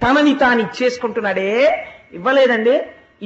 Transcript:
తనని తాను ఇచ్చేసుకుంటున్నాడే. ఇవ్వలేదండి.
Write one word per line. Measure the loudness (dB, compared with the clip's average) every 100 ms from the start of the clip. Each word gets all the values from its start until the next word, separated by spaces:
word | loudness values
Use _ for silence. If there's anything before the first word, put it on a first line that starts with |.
తనని | 0 2 2 2
తాను | 2 2
ఇచ్చేసుకుంటున్నాడే. | -2 -4 -4 -2 -6 -4 -4 -4 -2 0 0 0 -6 -20 _
ఇవ్వలేదండి. | -8 0 2 2 2 2 0 -2 -14 _ _